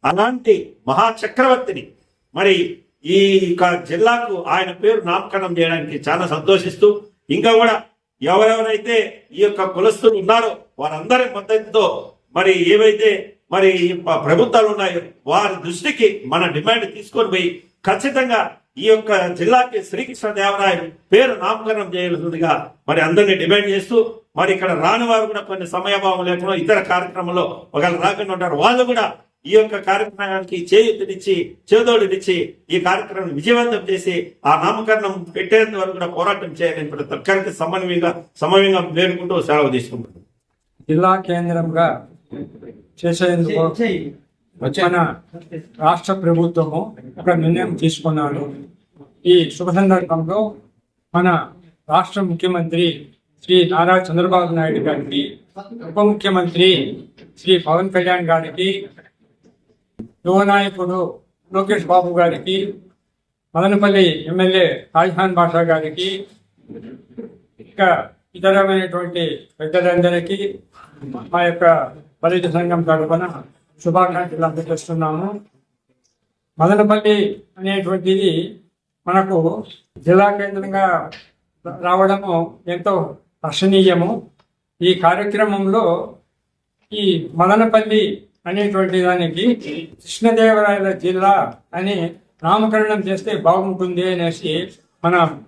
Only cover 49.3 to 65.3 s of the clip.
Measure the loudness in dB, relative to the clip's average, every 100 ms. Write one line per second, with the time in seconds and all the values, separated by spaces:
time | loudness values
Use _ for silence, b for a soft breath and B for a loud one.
49.3 | 4 4 -4 -2 2 2 2 0 -4 -2
50.3 | -2 -4 -6 _ _ _ _ _ 0 2
51.3 | 0 -4 -16 _ _ 0 0 0 -4 -4
52.3 | -2 -2 -2 -2 0 -2 -2 -14 _ _
53.3 | _ 2 2 4 2 4 2 2 0 2
54.3 | 2 2 0 0 0 -2 -4 -4 -6 -6
55.3 | -10 _ -20 -18 -16 -8 0 2 2 0
56.3 | 0 0 4 4 4 0 -8 -16 _ -20
57.3 | _ 0 2 2 0 2 0 0 0 2
58.3 | 0 0 -4 -2 -4 -8 -20 _ _ _
59.3 | _ _ _ _ _ _ -18 -18 _ 0
60.3 | 2 4 2 0 -4 -6 -4 -4 -8 _
61.3 | _ _ -4 0 -2 2 2 2 2 2
62.3 | 0 -4 -4 -4 -10 _ _ _ _ _
63.3 | _ _ -2 2 2 2 4 4 2 -4
64.3 | 0 2 4 2 0 -2 0 0 0 0